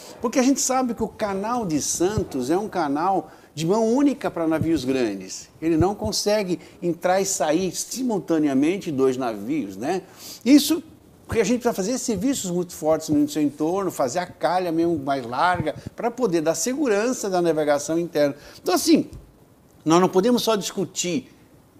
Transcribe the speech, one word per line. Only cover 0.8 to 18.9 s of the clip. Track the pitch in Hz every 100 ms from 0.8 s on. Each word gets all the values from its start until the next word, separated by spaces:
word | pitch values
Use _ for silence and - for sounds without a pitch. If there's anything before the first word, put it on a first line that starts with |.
| 262 233
que |
o | 220
canal | - 208 190 208 247 202
de | 151
Santos | 117 - 175 214 180 139 127
é | 175
um | 214
canal | 190 151 143 180 190 - - -
de | 143 160
mão | 214 220
única | 247 285 254 185
para | 175 160
navios | 160 160 160 127
grandes. | 131 117 98 92 - - -
Ele | 160 160
não | 180
consegue | 208 214 - 208 214 190 175 - -
entrar | 175 165 180 190
e | 190
sair | - 165 156 185 175
simultaneamente | - 220 254 208 - 165 151 135 147 196 175
dois | 135 131 127
navios, | 127 107 104 156 101 95
né? | 127 185 - - - - 226
Isso | 285 - 320 - - - - -
porque | 220
a |
gente | 196 240
precisa | 240
fazer | 202 190 254
serviços | - 202 240 269 190
muito | 175 175
fortes | - 156 160 -
no | 147 147
seu | 156
entorno, | 147 143 156 190 185
fazer | - 135 160
a | 175
calha | - 156 180 180
mesmo | 160 170 165
mais | 139 139 117
larga, | 127 170 180 156 - - -
para | 226
poder | 233 240 170
dar | 156 160
segurança | 240 262 285 202 233 247 208
da | 180
navegação | 170 156 147 143 147 165
interna. | 170 151 147 139 - -
Então, | -
assim, | 349 302